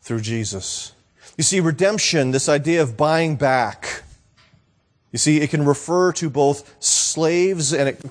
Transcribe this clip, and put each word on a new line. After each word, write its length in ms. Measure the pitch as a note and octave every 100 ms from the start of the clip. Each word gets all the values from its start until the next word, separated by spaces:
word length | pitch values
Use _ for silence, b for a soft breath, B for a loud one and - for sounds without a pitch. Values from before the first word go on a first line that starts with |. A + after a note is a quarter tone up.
through 200 | - A#2
Jesus. 720 | G#2+ A2+ G#2+ G2 - - - - _ B B -
You 60 |
see, 160 | D#3 F#3
redemption, 720 | E3 D#3 F#3+ G#3 - E3 B2+
this 180 | C3 -
idea 360 | D3 C#3+ E3+
of 120 | C#3+ A2
buying 400 | D3+ D#3+ E3 C#3+
back, 680 | C#3 C3 A2 - - - - - _ _ _ _ _ _ _ _ _
you 60 | A#2+
see, 240 | D3+ D3+
it 80 | D3
can 160 | D#3 C#3+
refer 460 | C#3 - F3+ F3+
to 160 | E3+ D#3+
both 460 | C3 C#3 C#3 - -
slaves 920 | - - - - D#3+ F3 F#3 F3+ C#3
and 160 | D#3 C#3
it 100 | - C#3+